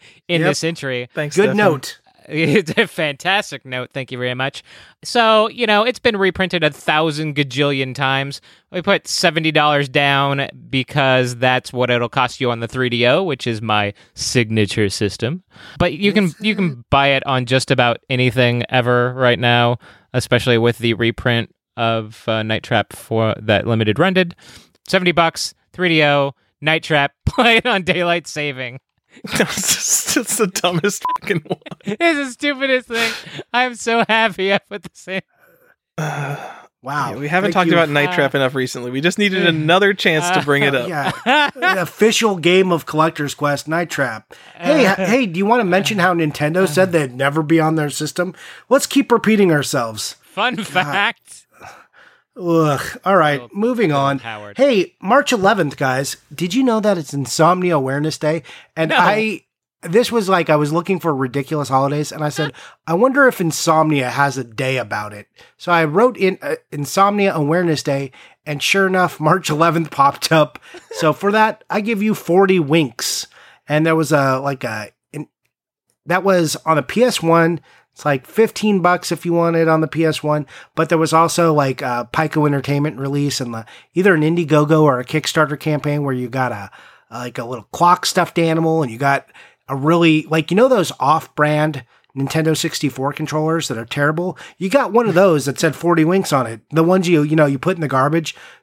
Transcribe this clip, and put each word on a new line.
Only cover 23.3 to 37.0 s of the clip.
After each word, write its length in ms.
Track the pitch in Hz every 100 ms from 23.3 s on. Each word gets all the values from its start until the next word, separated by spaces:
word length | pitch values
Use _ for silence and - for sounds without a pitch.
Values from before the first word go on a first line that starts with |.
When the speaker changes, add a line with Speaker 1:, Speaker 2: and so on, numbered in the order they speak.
| -
Speaker 1:
that 260 | 107 101 -
limited 320 | 113 107 107
run 160 | 185
did. 220 | 185 175 - - - _ _ -
Seventy 240 | 190 180
bucks, 440 | 165 165 - - - _
three 160 | - 180
D 140 | 160 147
O, 300 | 143 139 - _ -
Night 220 | 151 160
Trap, 300 | - 151 143 _
<laughs> 60 | -
play 320 | - 240 226
it 80 | 247
on 160 | 202
daylight 460 | 175 175 175 170 -
saving. 520 | 156 147 131 123 127 _ _ _
Speaker 3:
<laughs> 240 | _ - -
That's 360 | - - - -
just, 400 | - - - 294
it's 220 | 226 -
the 100 | 202
dumbest 560 | - 175 175 202 - 988 988
fucking 240 | - 170 -
one. 140 | 180 - -
Speaker 1:
It's 160 | 208 208
the 320 | 339 294 269
stupidest 560 | 240 285 262 269 254 247
thing. 240 | 233 226 226 - 143 -
I'm 220 | 240 254 233
so 300 | 233 233 214
happy 460 | 220 226 180 190
I 60 | 196
put 240 | - 202
this 220 | - - -
in. 160 | 185 - _ _ _ _ _ _ -
Speaker 3:
Uh, 400 | 151 143 139 143 - - - _
Speaker 2:
Wow. 300 | 127 143